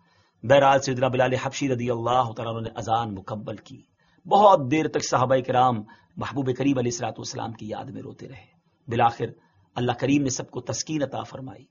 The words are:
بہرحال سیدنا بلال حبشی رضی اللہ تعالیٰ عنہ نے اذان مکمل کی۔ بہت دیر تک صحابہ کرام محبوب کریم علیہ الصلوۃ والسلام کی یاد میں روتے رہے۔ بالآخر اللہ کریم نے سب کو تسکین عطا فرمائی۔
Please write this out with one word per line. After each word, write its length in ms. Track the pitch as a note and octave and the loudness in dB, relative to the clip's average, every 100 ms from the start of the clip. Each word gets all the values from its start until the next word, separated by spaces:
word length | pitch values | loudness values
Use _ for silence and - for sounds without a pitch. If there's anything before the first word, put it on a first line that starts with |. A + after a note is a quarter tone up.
| _ _ _ _ | _ _ _ _
بہرحال 380 | A2+ C#3 C#3+ C#3 | 4 6 8 4
سیدنا 260 | C#3 B2 C3 | 2 0 0
بلال 260 | B2+ B2+ | 2 2
حبشی 360 | B2 C3+ - C#3 | 0 -4 -4 -2
رضی 220 | A#2+ A#2+ | -2 -2
اللہ 400 | A#2 A#2 B2+ A#2 | -2 0 2 0
تعالیٰ 240 | A2 A2+ A2+ | -4 -8 -6
عنہ 60 | |
نے 80 | A2+ A#2+ | -8 -8
اذان 400 | A2 A2+ A2+ G2 | -2 -2 -2 -8
مکمل 400 | F#2+ G#2+ G#2 G#2+ | -10 -10 -10 -12
کی۔ 260 | - C3 _ _ _ _ E3+ | -16 -20 _ _ _ _ 0
بہت 440 | G3 G#3 F#3 B2+ | 6 8 6 4
دیر 160 | D#3 D3 | 0 0
تک 160 | D3 | -2
صحابہ 320 | - C3 B2+ C3 B2+ | 0 0 2 2 2
کرام 280 | B2 B2+ A2+ - - _ - | 2 2 2 -6 -18 _ -10
محبوب 320 | - C3+ C3 B2 | -8 -4 -2 0
کریم 200 | C#3 C3 | 0 0
علیہ 140 | A#2+ | -2
الصلوۃ 180 | A#2+ A#2 | -4 -6
والسلام 400 | A2+ A#2 A#2+ A2+ | -8 -10 -8 -10
کی 180 | A2 G#2+ | -10 -10
یاد 160 | G#2 A2 | -10 -10
میں 160 | G#2+ | -14
روتے 260 | G#2+ G#2+ - | -16 -16 -18
رہے۔ 180 | C3+ _ _ _ _ - | -20 _ _ _ _ -4
بالآخر 380 | A2+ A#2+ - A#2 - _ _ _ - | 2 2 2 -8 -8 _ _ _ -4
اللہ 160 | B2 | -2
کریم 320 | A#2 C3 C#3+ | 0 2 2
نے 60 | C3+ | 2
سب 220 | - - | -4 -8
کو 100 | B2+ | -10
تسکین 420 | - A#2+ - D#3 | -8 -8 -6 -4
عطا 200 | C3+ A2+ | -4 -6
فرمائی۔ 420 | A2 - C3 A#2 C#3 | -10 -12 -14 -18 -20